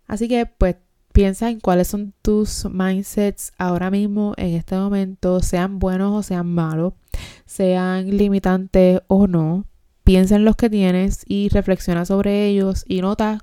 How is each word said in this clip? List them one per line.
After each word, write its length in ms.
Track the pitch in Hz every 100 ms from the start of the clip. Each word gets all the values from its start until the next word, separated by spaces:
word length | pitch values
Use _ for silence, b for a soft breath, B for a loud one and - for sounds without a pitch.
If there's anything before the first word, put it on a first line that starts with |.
| -
Así 180 | 202 226
que, 200 | 240 233
pues, 280 | - 185 175 _ _ _
piensa 380 | - 196 190 226
en 100 | 220
cuáles 280 | - 180 180
son 240 | 202 208 -
tus 440 | - 214 214 - -
mindsets 840 | 185 185 190 202 - 202 - - -
ahora 320 | 180 175 185
mismo, 440 | 202 208 202 208 -
en 180 | 180
este 220 | 170 - 190
momento, 640 | 202 202 190 190 180 180
sean 380 | - 185 190 196
buenos 340 | 185 185 202
o 100 | 208
sean 240 | 196 180 175
malos, 480 | 170 160 160 180 - - B B B -
sean 680 | - 185 180 185 185 190 202
limitantes 840 | 202 196 185 185 190 190 185 185 -
o 180 | 190 196
no. 400 | 170 156 180 202 _ _ _
Piensa 320 | - 185 190 208
en 80 |
los 120 | 214 208
que 140 | 233
tienes 540 | 208 185 180 196 - -
y 220 | 202 202
reflexiona 540 | 202 190 180 - 170
sobre 440 | 175 196 202 202 208
ellos 360 | 196 190 185 -
y 120 | 185
nota 380 | 185 214 214 214